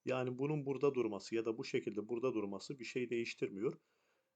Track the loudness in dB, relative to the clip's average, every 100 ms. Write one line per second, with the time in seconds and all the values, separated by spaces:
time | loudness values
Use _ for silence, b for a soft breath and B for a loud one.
0 | -2 0 0 0 0 0 0 4 4 4
1 | 2 0 -2 0 0 0 0 0 0 -4
2 | -2 0 2 2 -2 -4 -6 -8 -4 -2
3 | 0 0 -2 -2 -4 0 -2 -2 _ _
4 | _ _ _